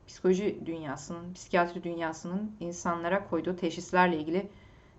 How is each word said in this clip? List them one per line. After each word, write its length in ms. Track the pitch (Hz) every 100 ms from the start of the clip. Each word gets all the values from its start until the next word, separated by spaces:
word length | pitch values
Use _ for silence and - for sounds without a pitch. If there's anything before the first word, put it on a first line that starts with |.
| -
psikoloji 580 | - 185 185 208 - 160
dünyasının, 680 | 165 156 139 - 170 175
psikiyatri 500 | 180 - 185 175 180
dünyasının 720 | 175 170 165 160 175 185 214 -
insanlara 680 | 175 175 185 170 170 196 196
koyduğu 260 | 165 165 185
teşhislerle 600 | 170 165 - 185 180 156
ilgili 320 | 151 175 202 - - - -